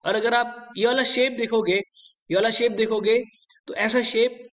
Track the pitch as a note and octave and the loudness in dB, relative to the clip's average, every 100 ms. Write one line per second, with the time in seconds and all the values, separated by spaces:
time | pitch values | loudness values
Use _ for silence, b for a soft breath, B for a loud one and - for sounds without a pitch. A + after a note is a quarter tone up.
0 | F3+ G#3+ A3+ A#3+ A#3+ - - F#3+ A3+ C4 | 0 0 2 0 0 -6 -14 -2 0 2
1 | B3+ - B3+ A#3 A3+ A3+ F3 F#3+ G3 - | 0 0 0 -2 -2 0 0 -2 -4 -16
2 | - _ _ F3+ A3 A3 A#3 G#3 A3 G#3+ | -20 _ _ 0 2 2 0 0 -2 0
3 | G3+ A#3 B3 b b b - - G#3+ B3 | 2 0 0 b b b -12 -4 0 0
4 | A#3 A3 B3 A#3+ - | 0 0 0 -2 -20